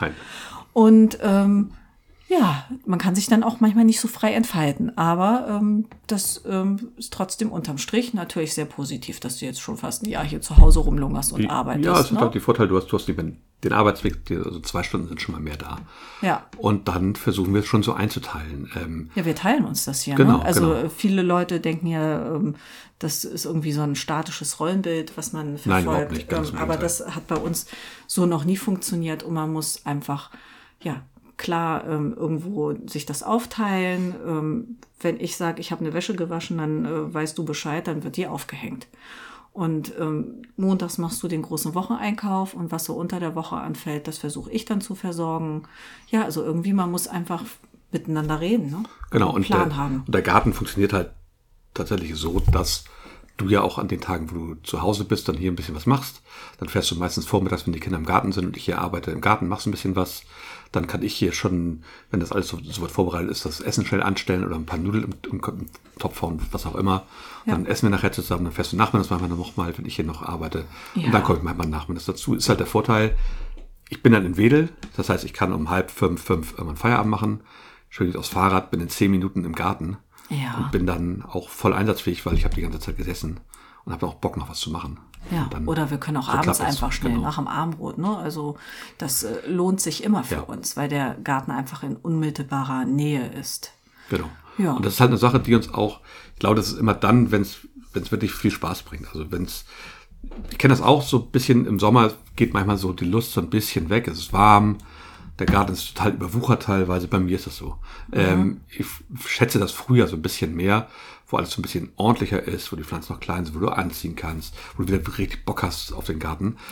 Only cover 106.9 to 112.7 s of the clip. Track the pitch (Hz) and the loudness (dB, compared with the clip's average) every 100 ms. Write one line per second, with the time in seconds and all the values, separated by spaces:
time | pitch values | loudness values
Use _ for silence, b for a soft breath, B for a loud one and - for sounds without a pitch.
106.9 | 90 87 101 90 92 - - - - B | 0 0 0 2 -2 -4 -10 -10 -10 B
107.9 | B B - 92 90 95 67 - - - | B B 2 4 4 2 0 -12 -8 -8
108.9 | - - 127 - - 123 107 98 - - | -8 -14 -12 -6 0 2 2 0 -4 2
109.9 | 123 101 82 85 - 82 85 92 107 113 | 4 4 2 -4 -4 -4 0 2 2 0
110.9 | B B B - - - - - - - | B B B -4 -2 -2 -4 -4 -6 -6
111.9 | - 104 120 95 98 - 90 - | 0 2 4 2 0 -2 -6 -8